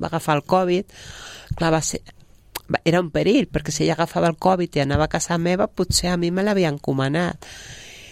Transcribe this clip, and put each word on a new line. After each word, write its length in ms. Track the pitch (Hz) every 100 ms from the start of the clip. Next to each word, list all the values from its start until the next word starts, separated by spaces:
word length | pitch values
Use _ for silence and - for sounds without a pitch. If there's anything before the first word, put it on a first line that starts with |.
va 60 | 170
agafar 300 | 165 - 147
el 80 |
covid. 400 | - 185 180 180 - - - - - - - -
Clar, 160 | 165
va 100 | 160
ser, 180 | - - - - - - - - -
va, 100 | -
era 160 | 165 175
un 100 | 170
perill, 380 | 151 160 262 180
perquè 220 | - 156
si 100 | 151
ella 100 | 160 160
agafava 300 | 170 175 170
el 60 | 156
covid 320 | 185 185 175 147
i 40 | 139
anava 180 | 143
a 40 | 156
casa 280 | 170 - 170
meva, 300 | 170 185 208
potser 440 | - 180 - 180
a 60 | 175
mi 140 | 170
me 140 | 180
l'havia 260 | 208 196 160
encomanat. 760 | 143 - 135 135 156 175 - - - - - - - -